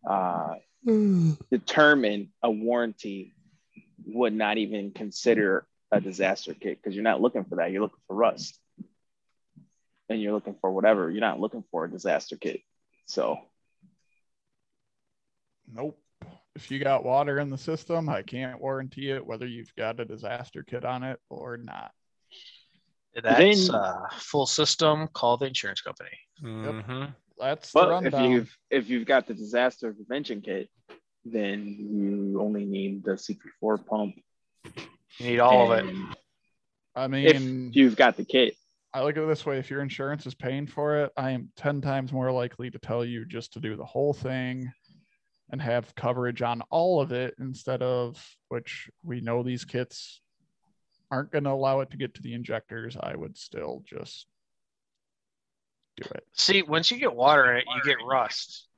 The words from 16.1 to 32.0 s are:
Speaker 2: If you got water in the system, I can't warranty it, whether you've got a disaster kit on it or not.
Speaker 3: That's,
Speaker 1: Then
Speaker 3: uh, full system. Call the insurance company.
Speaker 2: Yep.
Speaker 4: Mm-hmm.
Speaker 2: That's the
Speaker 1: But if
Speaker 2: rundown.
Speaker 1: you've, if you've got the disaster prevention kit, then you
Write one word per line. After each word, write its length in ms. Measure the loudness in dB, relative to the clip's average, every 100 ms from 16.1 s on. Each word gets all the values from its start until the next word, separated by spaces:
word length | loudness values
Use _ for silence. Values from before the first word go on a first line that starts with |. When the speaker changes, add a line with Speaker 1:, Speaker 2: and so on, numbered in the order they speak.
| _ -20 -20 _ -20
Speaker 2:
If 140 | -10
you 100 | -4
got 260 | 0 0 2
water 340 | 2 2 0
in 100 | -2
the 80 | -6
system, 520 | -6 -6 -2 -2 -2
I 140 | -4
can't 360 | -4 -8 -8 -8
warranty 500 | -6 -6 -6 -8 -6
it, 140 | -6 -6
whether 220 | -8 -8
you've 260 | -10 -14 -6
got 240 | -6 -4
a 40 | -8
disaster 580 | -8 -8 -8 -10 -14
kit 200 | -10 -6
on 200 | -4 -6
it 160 | -6 -10 _
or 260 | -14 -12 -12
not. 340 | -12 -14 -16 _ _ _ _ -20 -20 -20 _ _ _ _ _
Speaker 3:
That's, 540 | -4 4 8 8 8 4
Speaker 1:
Then 80 | 2
Speaker 3:
uh, 320 | 0 -4 -8 -12
full 280 | -4 -2 0
system. 640 | 2 2 4 4 4 -2
Call 240 | -2 0 2
the 80 | 0
insurance 360 | -4 -6 -8
company. 280 | -10 -12 -16 -18 _ _
Speaker 2:
Yep. 100 | -12
Speaker 4:
Mm-hmm. 540 | -8 -8 -8 -8 -10 -10 -14 _ -6
Speaker 2:
That's 340 | -4 -4 2
the 80 | 4
Speaker 1:
But 80 | 6 4 0
if 80 |
Speaker 2:
rundown. 180 | 2 4
Speaker 1:
you've, 260 | 4 2 -12 _
if 200 | -2 0
you've 160 | -4 4
got 220 | 2 2
the 60 |
disaster 600 | -10 -2 2 2 0 -10
prevention 480 | -10 -8 -6 -6 -8
kit, 280 | -6 -8 -8 _ _ -20 _ _
then 440 | -6 -4 -2 -4 -8
you 760 | -10 -6 -2